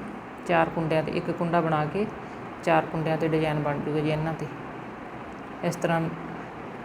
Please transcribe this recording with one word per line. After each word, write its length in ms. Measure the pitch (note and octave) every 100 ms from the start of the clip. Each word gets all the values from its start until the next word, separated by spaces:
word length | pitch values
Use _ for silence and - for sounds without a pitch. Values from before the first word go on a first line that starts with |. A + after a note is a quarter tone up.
| - - - - -
ਚਾਰ 200 | E3+ E3
ਕੁੰਡਿਆਂ 340 | - D#3+ D#3+
'ਤੇ 100 | D3+
ਇੱਕ 180 | - F3
ਕੁੰਡਾ 300 | E3 E3+ E3+
ਬਣਾ 240 | D#3+ D#3 D3+
ਕੇ 200 | G3 A3 - - - - -
ਚਾਰ 220 | - D#3+ D#3+
ਕੁੰਡਿਆਂ 240 | E3 D#3+ D#3
'ਤੇ 120 | D#3+
ਡਿਜ਼ਾਈਨ 340 | D#3 D#3 D3+
ਬਣ 180 | D3 C#3+
ਜੂਗਾ 200 | D3 D3+
ਜੀ 100 | D3+
ਇਹਨਾਂ 240 | D#3 D#3+
'ਤੇ। 120 | D#3 - - - - - - - - - - - -
ਇਸ 120 | F3 E3
ਤਰ੍ਹਾਂ 240 | E3+ E3 E3 - - - - - - -